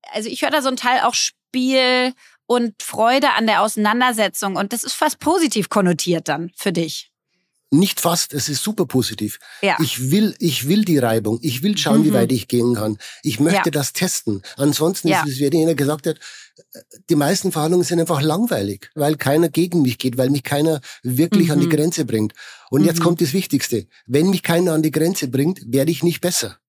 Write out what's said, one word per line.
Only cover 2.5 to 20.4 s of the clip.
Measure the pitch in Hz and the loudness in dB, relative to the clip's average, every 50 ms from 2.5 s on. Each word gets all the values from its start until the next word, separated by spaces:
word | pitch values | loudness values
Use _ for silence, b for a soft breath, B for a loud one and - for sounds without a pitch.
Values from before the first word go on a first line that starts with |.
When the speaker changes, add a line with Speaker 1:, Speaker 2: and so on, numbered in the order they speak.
| 262 247 240 226 - _ - | 0 0 0 -2 -4 _ -14
Speaker 1:
Freude | - - - 220 233 254 277 294 277 - | -10 -2 0 2 2 4 4 2 2 2
an | - 226 | 2 0
der | 220 208 170 208 | 2 2 2 2
Auseinandersetzung. | 220 - 214 208 208 220 240 254 254 240 214 208 190 - - - 196 190 | 0 0 0 0 0 2 2 2 2 2 0 -2 -2 -2 -4 -6 -4 -2
Und | - 202 196 - | -4 -4 -4 -6
das | 226 - | -8 -6
ist | 262 - | -8 -2
fast | - 311 302 - _ | 0 0 -2 -2 _
positiv | - 285 349 381 330 254 - 220 185 - | 0 0 2 2 2 0 0 -2 -4 0
konnotiert | - 214 196 180 175 151 - 175 170 165 - | 0 2 2 2 2 0 0 -2 -2 -2 0
dann | - 143 139 - - _ | -4 -4 -4 -6 -10 _
für | - - 202 | -6 -4 -4
dich. | 170 170 165 160 - - - _ _ _ _ _ _ _ _ _ _ _ _ _ | -2 -2 -4 -4 -6 -12 -14 _ _ _ _ _ _ _ _ _ _ _ _ _
Speaker 2:
Nicht | 139 135 196 196 - - | 4 4 4 2 0 -2
fast, | - 175 170 170 - - - | -2 0 0 0 -2 -4 -4
es | 147 123 - | -6 -4 -4
ist | 143 127 - | -4 -4 -4
super | 214 214 - 175 | -6 -2 -4 -4
positiv. | 127 - 131 113 - 110 104 107 104 - B B B B B | 0 0 0 0 0 -4 -6 -6 -8 -8 B B B B B
Speaker 1:
Ja. | - 196 175 - | -2 -2 0 0
Speaker 2:
Ich | 165 131 - - 127 131 | -2 -2 -2 -4 -2 0
will, | 156 208 226 202 - - | 2 2 2 2 0 -2
ich | - 170 131 - 123 | -2 -2 -2 -2 0
will | 143 185 214 208 | 0 2 2 2
die | 180 160 | 2 2
Reibung. | 139 120 117 113 113 101 104 110 113 - | 2 2 2 0 0 0 -2 -4 -2 -4
Ich | 156 117 123 | -6 -4 -2
will | 143 208 208 | -2 -2 -2
schauen, | - - 156 - - - | -2 0 2 2 4 4
wie | - | 4
Speaker 1:
Mhm. | 127 | 4
Speaker 2:
weit | 120 117 117 | 2 2 2
ich | 131 120 - | 0 -2 -2
gehen | _ - 120 117 120 123 | _ 0 0 2 2 0
kann. | 107 107 107 107 B B B B B | 0 -2 -4 -6 B B B B B
Ich | B 151 117 104 | B -6 -2 0
möchte | 143 170 185 196 175 | 0 2 2 2 0
Speaker 1:
Ja. | 165 | 0
Speaker 2:
das | 139 147 135 - - | -2 -2 -4 -4 -4
testen. | - 180 180 - - - 117 104 95 B B B | -4 -4 -4 -4 -4 -4 -6 -6 -6 B B B
Ansonsten | - 143 147 135 143 156 170 185 - - | -2 0 0 0 0 0 -2 -2 -2 -2
Speaker 1:
Ja. | 165 190 175 | 0 0 2
Speaker 2:
ist | 160 147 131 | 0 -2 -2
es, | 131 | -2
wie | 143 139 | -2 0
Verena | 151 165 160 165 160 | 2 2 2 2 0
gesagt | 143 143 135 156 143 - | 0 0 -2 -2 -2 -4
hat, | 165 156 B B B B B B B B - - _ _ - _ _ - - _ - | -6 -6 B B B B B B B B -20 -20 _ _ -20 _ _ -20 -20 _ 0
die | 170 | 2
meisten | 147 143 160 196 175 - 190 | 2 4 2 2 0 0 -2
Verhandlungen | - 160 147 160 175 180 175 | -2 0 0 2 2 2 2
sind | - 175 170 | 2 0 0
einfach | 165 170 170 143 | 0 2 0 0
langweilig, | 139 156 151 185 233 233 196 120 101 101 98 - - - _ | 0 0 0 0 0 0 0 -2 -2 -4 -6 -8 -12 -16 _
weil | 156 143 143 156 | -2 0 0 0
keiner | - - 131 143 160 175 160 | 0 0 2 2 2 2 2
gegen | 135 160 175 180 175 170 143 | 2 0 0 2 2 2 2
mich | 127 117 _ | 2 0 _
geht, | - 131 117 | -4 -4 0
weil | 127 127 131 | 0 0 0
mich | 143 143 | 0 -2